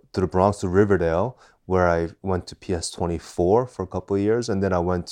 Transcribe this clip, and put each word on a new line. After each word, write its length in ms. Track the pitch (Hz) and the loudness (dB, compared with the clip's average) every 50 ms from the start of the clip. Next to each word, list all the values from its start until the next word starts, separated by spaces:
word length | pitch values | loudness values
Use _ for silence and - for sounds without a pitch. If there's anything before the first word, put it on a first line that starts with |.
| - _ | -14 _
to 80 | - 98 | -2 -2
the 60 | 92 | -2
Bronx, 320 | - - 90 92 104 98 - | 0 2 4 4 4 2 0
to 100 | - 90 | -4 2
Riverdale, 680 | 87 98 107 101 98 87 85 82 82 87 104 127 - _ _ _ _ _ _ | 4 4 4 4 4 2 2 0 0 0 0 -2 -6 _ _ _ _ _ _
where 240 | - 92 92 90 87 | -2 2 2 4 4
I 200 | 85 85 85 82 - _ | 2 2 -2 -4 -8 _
went 260 | - 95 92 90 - - | -6 -4 -4 -4 -6 -10
to 80 | - | -18
P 180 | - - - 92 | -14 -8 -6 -6
S 160 | 82 - - | -4 -6 -8
twenty-four 760 | - - 90 85 85 80 - - - - 87 90 104 123 131 | -6 -6 -4 -4 -4 -6 -8 -10 -4 0 2 4 4 2 2
for 160 | 123 - - 92 | -2 -8 -10 -10
a 20 | |
couple 300 | - - 92 - - 101 | -8 -8 -10 -6 -4 -2
of 60 | 98 | -2
years, 280 | 101 107 113 120 113 113 | 0 0 0 -2 -2 -4
and 120 | 101 98 | -2 -2
then 100 | 98 95 92 | 0 0 0
I 60 | 87 | 0
went 260 | 85 90 90 90 85 - | 0 0 -2 -2 -4 -8